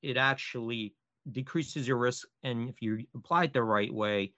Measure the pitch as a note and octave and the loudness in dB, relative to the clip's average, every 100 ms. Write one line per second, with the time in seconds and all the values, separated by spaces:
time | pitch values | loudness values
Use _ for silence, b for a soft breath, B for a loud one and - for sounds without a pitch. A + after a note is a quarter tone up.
0 | D3+ B2+ C3+ C3+ - B2+ A#2 A#2+ G#2+ _ | -2 2 2 2 -4 -6 -4 -4 -6 _
1 | _ _ - A#2+ C3 E3 C#3+ D#3 B2+ B2+ | _ _ -8 -8 -4 -4 -2 -4 0 2
2 | A#2+ B2+ - _ C3+ A#2 A#2+ B2+ A2+ A2 | 2 0 -12 _ -4 -2 -4 -4 -2 -2
3 | C3 - - E3+ E3 C3+ A2+ G#2 G#2 A2 | -6 -14 0 2 4 2 4 4 2 0
4 | G#2+ G#2 G2 | 2 2 0